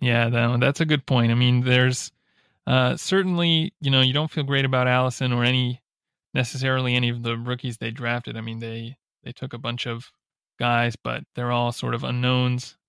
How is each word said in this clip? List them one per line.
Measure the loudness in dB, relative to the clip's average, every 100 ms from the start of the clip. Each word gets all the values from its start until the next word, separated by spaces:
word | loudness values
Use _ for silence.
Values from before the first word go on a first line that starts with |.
Yeah, | 0 2 2
that, | 0 0 2
that's | 0 0
a | 0
good | 0
point. | 0 2 4
I |
mean, | 4 4 4
there's, | 4 4 4 0 -6 -14 _ _ _ _ 0
uh, | 2 2 0
certainly, | 0 0 2 2 2 2 0 -4
you | 0
know, | 2
you | 4
don't | 2 -2
feel | -2
great | -2 0
about | 2 2 2
Allison | 2 0 0 -2
or | 2
any, | 2 2 0 -4 _ _ _ _ _
necessarily | -4 -2 -2 -2 0 0
any | 0 0
of | -2
the | -4 -4
rookies | -4 -6 -6 -8
they | -8
drafted. | -6 -4 -4 -6 -10
I |
mean, | -8 -8
they, | -8 -10 -10 -14 _ _
they | -16
took | -10 -10
a | -8
bunch | -6 -6 -6
of | -8 -10 _ _ _ _ -2
guys, | 2 2 2 -2
but | -6 -8 -8
they're | -6 -2
all | 0 0
sort | -2 -4
of | -4
unknowns. | -4 -2 0 2 2 -2 -6 -16